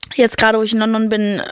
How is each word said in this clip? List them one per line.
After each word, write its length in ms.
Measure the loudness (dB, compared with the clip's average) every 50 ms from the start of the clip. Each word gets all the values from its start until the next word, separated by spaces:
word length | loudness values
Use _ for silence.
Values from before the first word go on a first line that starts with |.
| -14 -4 2
jetzt 240 | 2 2 2 4
gerade, 200 | 2 2 2 2 2
wo 20 |
ich 120 | 0 0 0
in 60 | 0
London 300 | 0 0 0 0 0 0
bin, 320 | 0 -2 -2 -2 -2 -4 -6 -8